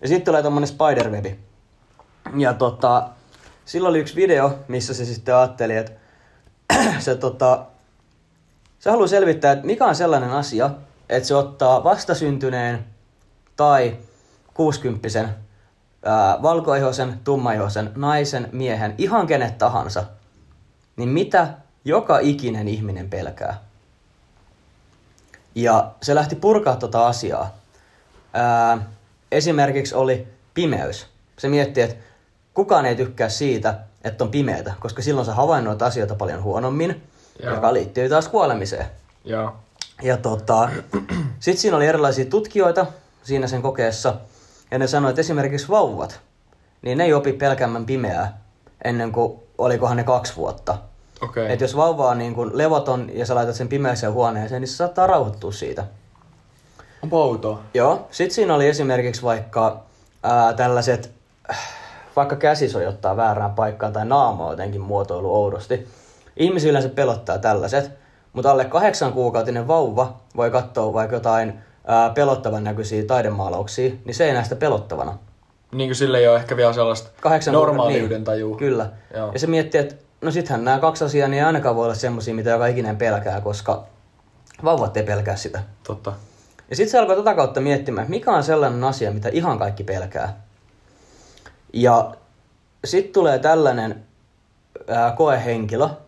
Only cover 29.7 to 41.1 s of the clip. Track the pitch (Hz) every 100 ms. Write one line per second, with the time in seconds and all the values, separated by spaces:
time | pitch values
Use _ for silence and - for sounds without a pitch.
29.7 | 135 135 - 131 127 - - _ - 165
30.7 | 107 67 - - _ _ - 139 143 139
31.7 | 127 117 - - _ _ _ _ - 131
32.7 | 170 131 117 127 - 110 - 143 113 110
33.7 | 104 - _ 113 110 113 143 131 80 -
34.7 | 98 113 - 143 139 113 110 147 147 113
35.7 | 107 120 117 101 98 98 85 101 98 127
36.7 | 143 170 - - _ _ - 123 110 113
37.7 | 117 98 127 131 151 160 220 156 113 95
38.7 | - - - _ _ - 110 110 - -
39.7 | _ - - 127 120 127 220 - 113 120
40.7 | 147 - 202 196